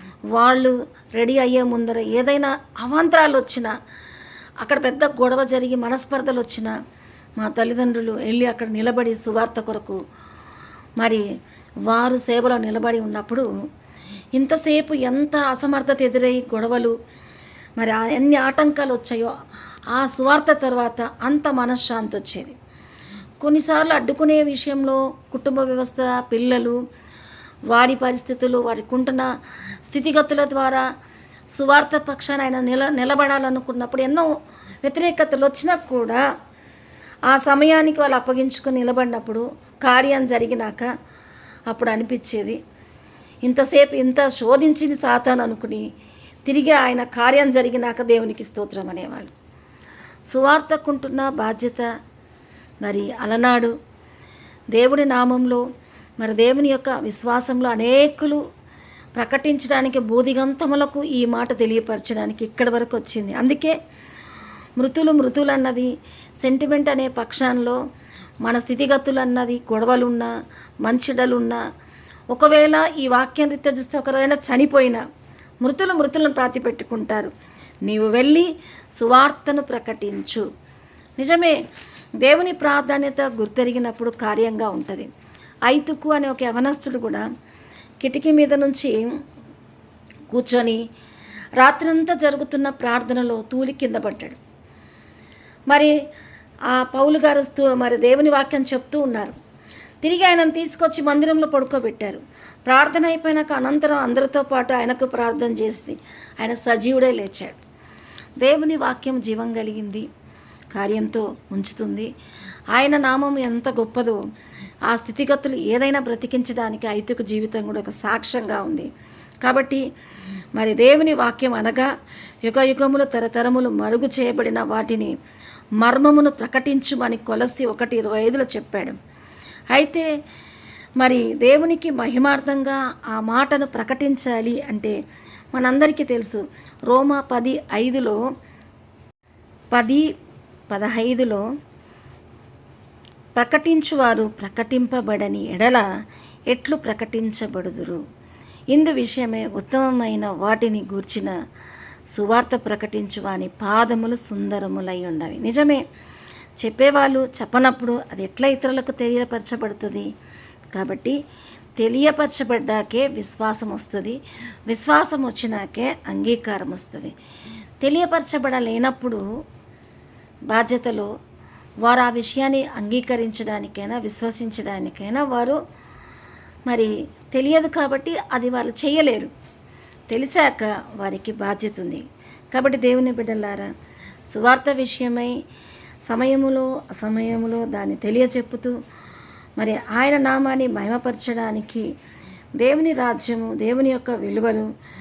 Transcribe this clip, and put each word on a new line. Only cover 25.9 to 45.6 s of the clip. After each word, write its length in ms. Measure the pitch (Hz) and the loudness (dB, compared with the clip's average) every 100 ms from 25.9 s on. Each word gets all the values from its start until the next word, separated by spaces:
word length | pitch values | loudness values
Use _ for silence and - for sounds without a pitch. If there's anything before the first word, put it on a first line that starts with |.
| 254 254 247 247 | -4 -2 -2 -2
పిల్లలు, 540 | 233 247 247 233 240 247 - - - - - - - | -2 0 0 0 -4 -6 -14 -20 -20 -20 -20 -20 -14
వారి 300 | - 233 254 | 2 4 6
పరిస్థితులు, 640 | 262 254 247 - 254 254 247 | 4 -2 -2 -6 -2 0 0
వారికి 360 | 233 220 - | 0 -4 -4
ఉంటున్న 440 | 254 254 262 262 262 - - - - | -2 0 0 -2 -4 -10 -18 -16 -16
స్థితిగతుల 600 | - 285 302 294 294 285 | -8 -4 2 2 2 0
ద్వారా 500 | 285 269 269 262 262 - - - - - - | 0 0 0 0 -2 -6 -16 -20 -20 -20 -16
సువార్త 460 | - 277 285 294 302 | -2 6 6 6 -2
పక్షాన 440 | 294 277 - 277 | -4 -6 -4 -2
ఆయన 200 | 262 254 | -2 -2
నిల-, 280 | 247 262 277 | 0 0 2
నిలబడాలనుకున్నప్పుడు 1120 | 285 240 277 285 277 262 254 254 240 240 262 | 0 2 2 4 2 0 -2 -4 -6 -4 -2
ఎన్నో 220 | 262 311 330 294 - - - - | 0 2 2 0 -6 -20 -20 -6
వ్యతిరేకతలు 640 | 277 302 349 339 311 262 277 | -4 0 0 2 0 2 2
వచ్చినా 280 | 277 311 | 0 0
కూడా, 640 | 349 - 254 226 240 277 330 - - - - - - - - | -2 -2 -2 0 0 0 -2 -12 -20 -20 -20 -20 -20 -20 -4
ఆ 120 | 254 269 | 2 4
సమయానికి 640 | 285 277 311 320 311 302 | 4 6 6 6 4 4
వాళ్ళు 140 | 285 | 2
అప్పగించుకొని 640 | 254 254 254 262 - 269 254 | 2 0 0 0 -2 -4 -2
నిలబడినప్పుడు, 720 | 247 247 247 233 247 220 240 - - - | 0 0 0 -2 -6 -6 -6 -10 -20 -2
కార్యం 440 | 262 247 277 277 254 | 4 4 4 2 2
జరిగినాక 720 | 240 226 233 220 208 247 - - - - - - - - | 0 0 -2 -6 -6 -6 -6 -12 -20 -20 -20 -20 -14 -10
అప్పుడు 240 | 220 233 | -2 -2
అనిపించేది, 760 | 220 233 247 - 220 202 226 - - - - - - - - | 0 -2 -4 -4 -6 -4 -8 -10 -20 -20 -20 -20 -20 -20 -4
"ఇంతసేపు 500 | 247 254 269 285 285 | 0 2 4 6 6
ఇంత 340 | 277 254 254 277 | 4 2 2 2
శోధించింది 680 | 262 233 269 311 302 302 277 | 0 4 4 6 4 0 -2
సాతాను" 460 | 269 240 247 254 | 0 2 2 0
అనుకుని, 500 | 233 220 | 0 -6